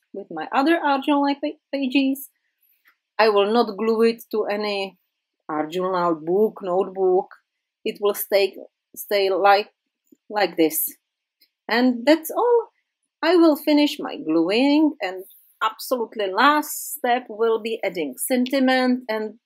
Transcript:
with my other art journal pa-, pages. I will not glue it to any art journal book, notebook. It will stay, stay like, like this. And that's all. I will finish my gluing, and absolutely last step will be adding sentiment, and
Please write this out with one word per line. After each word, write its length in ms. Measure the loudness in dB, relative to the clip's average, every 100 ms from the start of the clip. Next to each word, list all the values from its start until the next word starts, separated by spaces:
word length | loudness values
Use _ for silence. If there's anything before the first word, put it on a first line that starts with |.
| _
with 140 | -16 -12
my 160 | -10 -4
other 240 | -2 0 0
art 200 | 0 -2 0
journal 300 | 0 0 -2
pa-, 160 | -6 -10 _
pages. 560 | -6 -2 0 0 -4 -10 _ _ _ _ _ _ _ _ 0
I 120 | 2
will 220 | 4 4
not 260 | 2 0 -2
glue 260 | -2 2
it 200 | 2 0 -6
to 140 | -4 -4
any 520 | -4 -4 -6 -8 -12 _ _ _ _ -8
art 240 | -6 -4
journal 440 | -4 -2 0 0 -2
book, 440 | 0 2 0 -2
notebook. 680 | -2 -2 -2 0 2 2 0 -10 _ _ _ _
It 160 | -10 -4
will 140 | -2 -2
stay, 400 | 0 0 0 -2 -20 _ _ -20
stay 340 | -4 0 0
like, 400 | 4 4 4 2 _ _ _ _ _ -10
like 280 | -4 -2 2
this. 280 | 0 0 -6 -10 _ _ _ _ _ _ -4
And 380 | 0 2 2 2
that's 260 | 2 0
all. 380 | -2 2 2 0 _ _ _ _ _
I 160 | 2 6
will 180 | 6 4
finish 420 | 2 4 2 0
my 180 | -10 -8
gluing, 760 | -2 0 2 2 4 4 2 0
and 220 | -6 -8 -14 _ _ _
absolutely 680 | -6 -6 -4 -4 -4 -4 -4
last 640 | 2 2 2 -2 -8 -10 -6
step 280 | -2 -2 -4
will 320 | -4 -2 -2
be 200 | -4 -6
adding 320 | -6 -4 -6 -6
sentiment, 840 | -2 -2 0 0 2 2 0 -2 -4
and 260 | -6 -8 -12